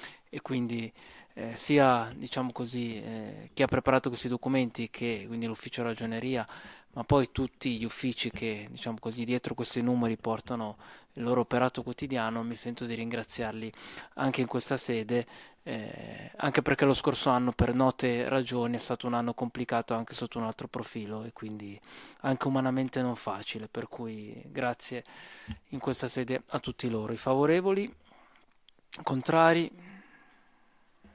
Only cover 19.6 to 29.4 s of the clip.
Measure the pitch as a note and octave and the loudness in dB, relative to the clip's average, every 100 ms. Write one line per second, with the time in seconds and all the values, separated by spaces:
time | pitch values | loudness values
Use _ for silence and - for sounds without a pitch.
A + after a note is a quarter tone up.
19.6 | A#2+ A#2 - A#2 A2+ - A#2+ A#2+ A2+ - | 0 0 0 -2 -4 -6 -6 -4 -4 -6
20.6 | B2 A#2+ A2+ A#2 G#2 A2 A#2 - G#2+ G#2+ | -8 -8 -8 -8 -8 -8 -10 -10 -10 -10
21.6 | G2+ G2+ - - - - C3+ C3 C#3 C3+ | -12 -14 -18 -20 -20 -4 -2 0 2 2
22.6 | C3 C3 C3 C3 B2+ A#2 - G#2 - A2 | 2 2 0 0 -2 -2 -6 -6 -6 -8
23.6 | G#2+ A#2 A#2 - - A2 G#2+ A2+ - - | -8 -8 -8 -8 -8 -8 -12 -14 -10 -2
24.6 | B2 A#2+ - B2 - - - - - - | -2 -2 -6 -8 -10 -20 -20 -18 -12 -12
25.6 | - C#3 C#3 B2 B2 C3 B2 B2+ - D3 | -8 -4 -2 -2 -2 -2 -2 -4 -2 -6
26.6 | - - B2 A2+ G#2+ A2+ C3+ C3 D3 F3 | -4 -4 -2 -2 -2 -2 2 4 6 6
27.6 | F#3+ G3 G3+ - _ - - - _ _ | 4 2 -2 -8 _ -20 -20 -20 _ _
28.6 | _ _ - - - C3 C#3+ D#3+ | _ _ -16 -8 -2 -2 4 6